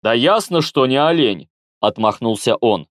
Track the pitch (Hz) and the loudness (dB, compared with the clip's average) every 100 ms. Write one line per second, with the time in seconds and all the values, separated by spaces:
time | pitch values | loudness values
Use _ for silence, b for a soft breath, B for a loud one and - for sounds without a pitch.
0 | 110 117 143 214 - 170 156 - 131 135 | 0 0 2 0 0 -2 -2 0 0 2
1 | 151 170 127 92 65 _ _ _ 104 - | 2 2 0 -2 -12 _ _ _ -2 0
2 | 110 104 117 110 - 113 117 98 80 | -2 0 -4 -2 -2 0 0 0 -4